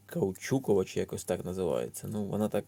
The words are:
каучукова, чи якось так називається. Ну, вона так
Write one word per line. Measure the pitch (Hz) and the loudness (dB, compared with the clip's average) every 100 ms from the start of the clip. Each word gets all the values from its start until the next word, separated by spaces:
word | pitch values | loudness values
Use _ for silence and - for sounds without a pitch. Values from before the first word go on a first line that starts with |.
| - | -4
каучукова, | 175 98 92 - 135 135 101 | 0 0 0 0 0 4 4
чи | 92 - | 4 0
якось | 95 - | -2 -4
так | - 90 | -2 -2
називається. | 87 92 90 64 60 - - | -2 -2 0 0 -2 -6 -6
Ну, | 107 | -4
вона | 101 104 107 | -2 0 2
так | 107 | 0